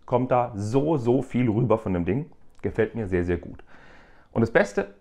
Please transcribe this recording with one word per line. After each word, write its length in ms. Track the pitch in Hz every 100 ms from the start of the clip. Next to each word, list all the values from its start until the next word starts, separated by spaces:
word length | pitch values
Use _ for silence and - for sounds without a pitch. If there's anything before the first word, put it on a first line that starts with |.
kommt 260 | - 123 127
da 220 | 123 120
so, 440 | 107 104 135 147 160
so 240 | 117 131
viel 260 | - 120 123
rüber 300 | 107 127 107
von 160 | 107
dem 100 | 92
Ding. 260 | 87 110 - - - -
Gefällt 340 | 101 - 110
mir 120 | 117 104
sehr, 180 | 92
sehr 140 | 90 87
gut. 260 | - 67 - - - - - - -
Und 100 | -
das 80 | 113
Beste 440 | 160 208 - 196 -